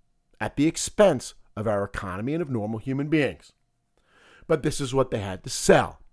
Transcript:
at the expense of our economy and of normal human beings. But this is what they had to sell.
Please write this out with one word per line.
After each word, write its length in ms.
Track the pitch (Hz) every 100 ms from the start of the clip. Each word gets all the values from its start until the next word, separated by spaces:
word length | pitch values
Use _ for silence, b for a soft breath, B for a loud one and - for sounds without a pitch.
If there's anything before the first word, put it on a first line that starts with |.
| _ _ _ -
at 180 | 107 -
the 100 | 151
expense 680 | - - - 208 127 - - - -
of 120 | 110
our 160 | 101
economy 500 | 101 - 98 90 117
and 80 | 160
of 80 | 165
normal 280 | 120 104 110
human 300 | 131 135 147
beings. 440 | 233 120 82 - _ _ _ _ _ b b b b b
But 160 | 156
this 180 | 151 -
is 120 | 107
what 180 | 131 131
they 100 | 120
had 240 | 98 95
to 60 | -
sell. 500 | - - 165 104 - -